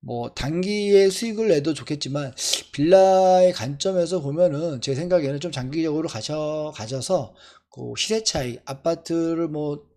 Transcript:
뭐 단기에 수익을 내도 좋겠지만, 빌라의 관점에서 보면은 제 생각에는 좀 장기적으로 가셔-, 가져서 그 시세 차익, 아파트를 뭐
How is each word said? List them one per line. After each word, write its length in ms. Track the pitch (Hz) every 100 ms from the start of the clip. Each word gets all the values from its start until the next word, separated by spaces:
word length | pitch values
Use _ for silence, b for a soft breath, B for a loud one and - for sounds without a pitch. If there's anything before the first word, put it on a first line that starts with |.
뭐 320 | 131 120 117
단기에 760 | - 151 165 185 208 202 202 196
수익을 380 | 190 233 214 220
내도 260 | 156 147
좋겠지만, 640 | 147 - 147 135 143 139 - B B B
빌라의 800 | - 151 190 190 190 185 185 185
관점에서 680 | 175 131 143 190 185 170 180
보면은 600 | 143 151 180 143 170 135
제 120 | 127
생각에는 460 | 135 175 180 143 143
좀 120 | 170
장기적으로 560 | 143 127 156 160 151 160
가셔-, 640 | 117 - 151 151 156 151 147
가져서 580 | 110 131 117 185 117 b b b b
그 220 | - 123 -
시세 260 | - 220
차익, 380 | 220 160 127 117 -
아파트를 840 | 139 165 165 - 165 165 165 165
뭐 360 | 151 151 147 _